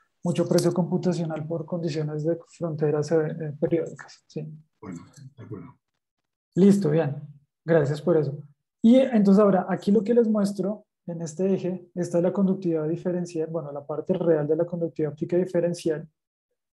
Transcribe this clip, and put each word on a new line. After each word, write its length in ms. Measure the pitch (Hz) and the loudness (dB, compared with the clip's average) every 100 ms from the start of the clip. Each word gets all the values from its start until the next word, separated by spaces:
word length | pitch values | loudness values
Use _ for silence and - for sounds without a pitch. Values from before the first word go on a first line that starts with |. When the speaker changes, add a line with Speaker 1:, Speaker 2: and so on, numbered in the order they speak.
| _ _ | _ _
Speaker 1:
mucho 240 | 175 160 170 | -4 -2 2
precio 260 | 170 170 | 2 2
computacional 720 | 180 160 175 180 165 160 156 156 | 0 -2 0 -2 -2 -4 -6 -6
por 180 | 165 | -8
condiciones 600 | 156 175 165 151 151 151 | -6 -6 -4 -4 -6 -4
de 140 | 151 165 - | -4 -4 -8
fronteras, 640 | - 165 151 156 151 147 | -10 -8 -2 0 0 0
eh, 40 | 160 | 0
eh, 400 | 156 160 156 139 | -2 -6 -10 -4
periódicas, 640 | 160 165 160 - - - _ | -2 -2 -4 -12 -20 -20 _
sí. 200 | 156 151 156 _ _ | -14 -12 -16 _ _
Speaker 2:
Bueno, 200 | 95 85 101 - 127 - | -16 -14 -16 -20 -20 -20
de 80 | |
acuerdo. 220 | 107 98 - _ _ _ _ _ _ _ _ | -16 -16 -16 _ _ _ _ _ _ _ _
Speaker 1:
Listo, 360 | 175 196 196 151 | 4 6 6 2
bien. 260 | 160 147 - - - _ _ | 0 -2 -6 -14 -20 _ _
Gracias 360 | 160 165 139 147 | 2 2 2 -2
por 160 | 185 156 | 2 2
eso. 220 | 139 - - _ _ _ | 0 -6 -16 _ _ _
Y 140 | 226 262 | 6 6
entonces 460 | 262 226 202 196 | 6 4 6 6
ahora, 240 | 208 180 185 | 6 4 0
aquí 240 | 175 - | -2 2
lo 100 | 214 | 2
que 120 | 214 | 4
les 140 | 240 220 | 2 4
muestro 580 | 214 196 202 185 214 _ _ - | 2 0 -2 -4 -6 _ _ -12
en 160 | 165 | -10
este 300 | 165 - 190 | -10 -4 -2
eje, 380 | 185 175 185 - | 0 -2 -8 -10
esta 240 | 180 175 175 | -8 -2 0
es 40 | |
la 100 | 180 | 0
conductividad 540 | 180 185 190 170 160 151 | 2 0 0 -2 -2 -2
diferencial, 600 | 165 185 180 170 165 160 | -4 -4 -4 -4 -6 -6
bueno, 220 | 165 143 | -6 -8
la 140 | 143 139 | -10 -8
parte 280 | 147 - | -8 -4
real 320 | 180 170 156 147 | 0 2 2 2
de 100 | 156 | 0
la 80 | |
conductividad 480 | 170 175 170 - 151 | -2 -4 -6 -4 -4
óptica 240 | 147 170 175 | -4 -2 -2
diferencial 720 | 185 175 170 170 170 151 156 _ _ _ _ _ _ | 0 -2 -2 -2 -4 -6 -8 _ _ _ _ _ _